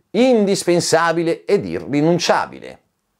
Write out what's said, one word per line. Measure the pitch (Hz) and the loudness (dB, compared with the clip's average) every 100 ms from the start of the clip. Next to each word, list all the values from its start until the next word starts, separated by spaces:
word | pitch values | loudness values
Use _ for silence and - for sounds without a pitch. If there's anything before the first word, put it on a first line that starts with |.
| _ | _
indispensabile | 202 262 226 196 185 - 175 165 160 170 165 165 - - | 0 4 4 2 0 0 0 2 0 2 0 -2 -4 -2
ed | 196 98 | -2 -2
irrinunciabile. | 85 82 143 156 175 - 170 82 65 62 - _ _ _ _ | -8 -4 0 2 0 0 0 -2 -10 -18 -20 _ _ _ _